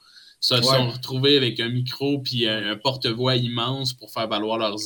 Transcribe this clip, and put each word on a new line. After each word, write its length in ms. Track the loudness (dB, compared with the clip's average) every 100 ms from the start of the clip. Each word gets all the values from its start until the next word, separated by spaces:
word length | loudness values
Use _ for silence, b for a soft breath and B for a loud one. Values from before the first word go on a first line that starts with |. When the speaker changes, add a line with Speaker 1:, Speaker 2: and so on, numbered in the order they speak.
| b b b b
Speaker 1:
se 140 | 0
Speaker 2:
Ouais. 80 | 2
Speaker 1:
sont 260 | 4 4 2
retrouvés 460 | -4 -6 2 4 6
avec 220 | 4 0
un 80 | -2
micro 500 | -2 -4 -2 -2 -2
puis 280 | -2 0 0
un, 220 | 0 -2
un 40 | -2
porte-voix 580 | -2 -2 -2 0 2 2
immense 560 | 0 -2 -2 -2 -4
pour 180 | -6 -8
faire 140 | -6 -2
valoir 280 | -2 -2 0
leurs 220 | -2 -4